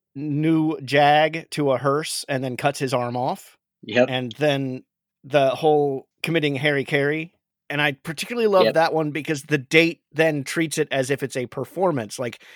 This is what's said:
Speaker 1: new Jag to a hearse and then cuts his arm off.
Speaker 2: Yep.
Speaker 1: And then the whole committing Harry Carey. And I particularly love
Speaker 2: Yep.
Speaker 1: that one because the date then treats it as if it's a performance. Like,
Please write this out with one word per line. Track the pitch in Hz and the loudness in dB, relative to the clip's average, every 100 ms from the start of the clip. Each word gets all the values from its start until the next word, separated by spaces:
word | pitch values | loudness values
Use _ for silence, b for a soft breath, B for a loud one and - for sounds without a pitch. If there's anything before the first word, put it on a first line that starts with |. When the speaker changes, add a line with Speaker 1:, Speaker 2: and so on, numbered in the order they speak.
| _ | _
Speaker 1:
new | 135 151 143 156 160 156 160 | -10 -4 -2 2 2 0 -2
Jag | 131 139 147 151 156 156 143 | 0 4 6 6 4 0 -8
to | - 143 | -2 0
a | 123 | 0
hearse | 139 143 160 - - | 0 -2 -2 -8 -6
and | 139 | -4
then | 131 123 | -4 -2
cuts | 147 139 | -2 -2
his | 139 | -2
arm | 127 120 123 | -2 -2 -4
off. | 131 185 - _ _ _ | -4 -6 -12 _ _ _
Speaker 2:
Yep. | - 113 127 | -4 0 0
Speaker 1:
And | 127 123 113 | 0 -6 -2
then | 151 139 135 127 - _ _ _ | 0 0 -4 -8 -14 _ _ _
the | 139 143 135 | 0 2 2
whole | 127 160 151 143 135 - _ | 2 2 4 2 -2 -10 _
committing | - 165 147 | -2 0 0
Harry | 135 151 139 | 0 0 0
Carey. | 127 143 143 156 165 _ _ _ - | 0 0 0 -2 -8 _ _ _ -8
And | 147 | -2
I | 147 | -2
particularly | 139 - 151 - 240 220 | -2 -8 -10 -6 0 2
love | 190 180 | 4 4
Speaker 2:
Yep. | |
Speaker 1:
that | 160 160 | 4 2
one | 156 151 | 0 -2
because | 151 139 147 | -4 -4 -6
the | - 147 | -2 -4
date | 127 160 165 - _ | 2 4 4 0 _
then | 143 160 147 | 0 2 0
treats | 131 - 165 151 | -4 -4 -2 -2
it | 151 | -2
as | 139 131 | -2 -2
if | 139 | -2
it's | 156 131 | -4 -6
a | 120 | -8
performance. | - 123 170 185 143 104 - | -8 -8 -2 0 0 -4 -8
Like, | 120 - B | -8 -10 B